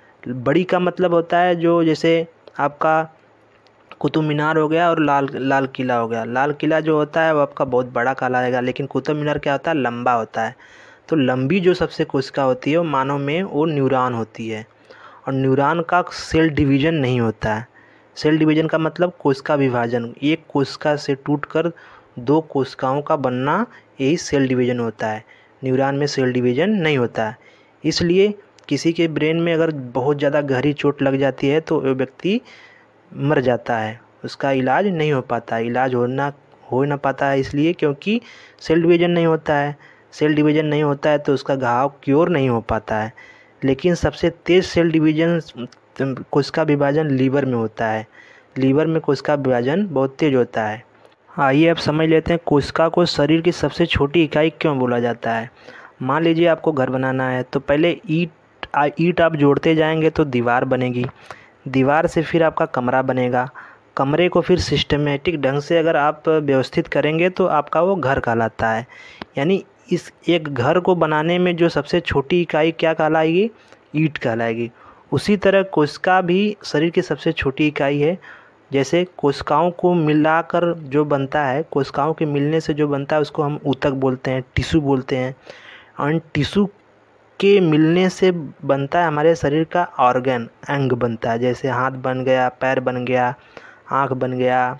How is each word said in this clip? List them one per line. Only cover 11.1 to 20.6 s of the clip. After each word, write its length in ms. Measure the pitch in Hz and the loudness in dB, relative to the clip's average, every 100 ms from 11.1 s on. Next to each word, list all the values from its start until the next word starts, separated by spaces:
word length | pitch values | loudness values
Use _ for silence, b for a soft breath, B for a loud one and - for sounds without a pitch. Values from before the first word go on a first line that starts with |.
| 160 | 0
लंबी 440 | 127 127 131 196 | 0 0 0 0
जो 140 | 180 | 2
सबसे 300 | 175 160 - | 0 -2 -4
कोशिका 380 | 151 139 135 143 | -2 -2 -4 -2
होती 280 | 131 127 143 | 0 0 0
है 80 | 165 | 0
वो 60 | |
मानव 340 | 165 135 135 143 | 0 -2 -2 -2
में 240 | 139 165 | -2 -4
वो 220 | 196 143 | -4 -2
न्यूरॉन 500 | 165 143 131 131 127 | 0 0 0 2 0
होती 340 | 113 110 - 113 | -2 -6 -10 -10
है, 180 | 107 110 B B B B B 135 | -10 -12 B B B B B -6
और 80 | |
न्यूरॉन 480 | 135 135 131 139 170 | -2 2 2 2 0
का 200 | 165 175 170 | 0 0 0
सेल 400 | - - 160 160 | -8 -2 0 2
डिवीजन 440 | 143 139 139 160 | 2 2 2 2
नहीं 260 | 165 127 123 | 0 0 0
होता 340 | 113 - 110 | 0 -2 -4
है। 120 | 107 127 b b b b - | -4 -8 b b b b -4
सेल 220 | 151 156 | 0 2
डिवीजन 280 | 156 156 160 | 2 2 0
का 120 | 160 | 0
मतलब 340 | 160 156 180 - | -2 -2 -4 0
कोशिका 340 | 143 135 - | -2 -2 0
विभाजन, 580 | 147 135 120 120 123 117 - | 0 0 0 -2 -4 -6 -4
एक 220 | 143 156 - | -2 -2 -2
कोशिका 460 | 143 | -2